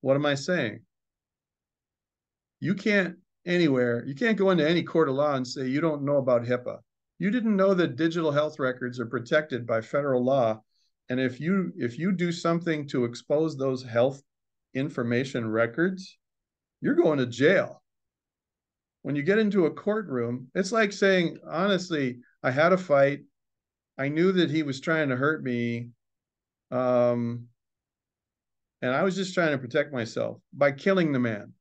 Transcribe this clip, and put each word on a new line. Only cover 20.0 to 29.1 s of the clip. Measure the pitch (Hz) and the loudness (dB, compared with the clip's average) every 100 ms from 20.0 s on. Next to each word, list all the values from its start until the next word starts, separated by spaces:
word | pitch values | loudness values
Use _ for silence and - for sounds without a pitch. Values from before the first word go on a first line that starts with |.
| 185 127 117 123 - | -4 -4 -4 -6 -8
it's | 180 185 | -4 -2
like | 226 214 | 0 0
saying, | 202 196 185 165 - - | 2 4 4 2 -4 -8
"Honestly, | 156 196 190 180 160 131 120 - _ | -2 0 0 -2 -2 -2 -4 -14 _
I | 139 | -2
had | 127 165 | 4 4
a | 185 | 4
fight. | 185 143 139 143 - _ _ _ _ _ _ - | 4 4 4 2 -10 _ _ _ _ _ _ -6
I | 135 | -4
knew | 151 180 | 2 2
that | 185 156 | 4 2
he | 151 | 2
was | 147 135 | -2 -4
trying | - 160 147 | -2 0 0
to | 123 | 2
hurt | 139 156 | 0 0
me. | 131 120 120 117 120 120 _ _ _ _ _ _ _ | -2 -2 -2 -4 -8 -16 _ _ _ _ _ _ _
Um, | 123 127 123 123 120 117 120 117 _ _ _ _ _ _ _ _ _ _ _ _ _ | -2 2 4 2 2 -2 -6 -12 _ _ _ _ _ _ _ _ _ _ _ _ _
and | 127 | -4
I | 135 | 0
was | 190 | -2